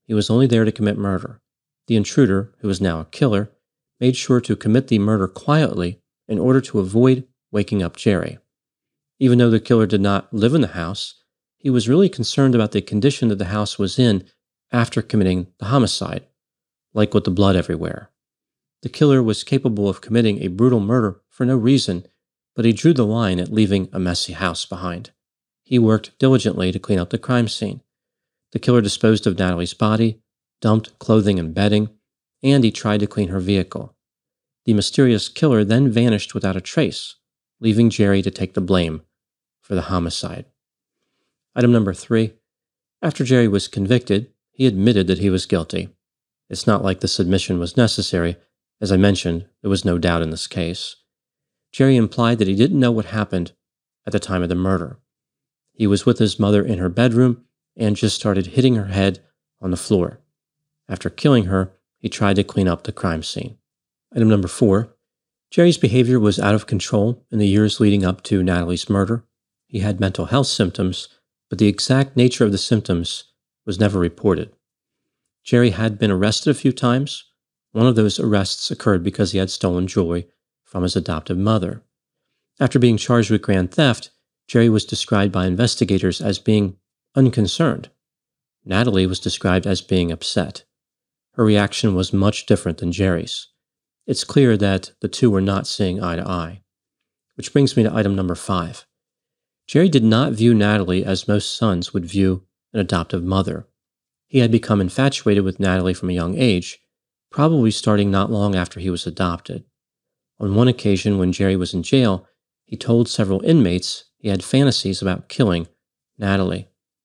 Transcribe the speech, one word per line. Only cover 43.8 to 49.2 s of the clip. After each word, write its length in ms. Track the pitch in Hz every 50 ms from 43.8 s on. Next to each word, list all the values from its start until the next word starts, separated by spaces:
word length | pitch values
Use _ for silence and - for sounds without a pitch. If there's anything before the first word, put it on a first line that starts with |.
| 98 98 127 120 - - 101 101 120 - _ _ _ _ _
he 120 | - 131
admitted 400 | 127 101 95 98 117 113 101 95
that 120 | 87 92 85
he 120 | 98 101
was 160 | 92 92 -
guilty. 420 | - 101 87 82 - - 87 90 92 - _ _ _ _ _ _ _ _ _ _ -
It's 160 | 95 - -
not 180 | - 107 98 95
like 160 | 95 92 -
this 180 | - - - -
admission 400 | 95 87 98 92 - - 92 87
was 200 | 87 85 - -
necessary. 580 | 120 107 - - 98 - - 90 85 85 87 - _ _ _ _ _ _ _ -
As 100 | 107 92
I 60 | 98 92
mentioned, 480 | 98 101 98 -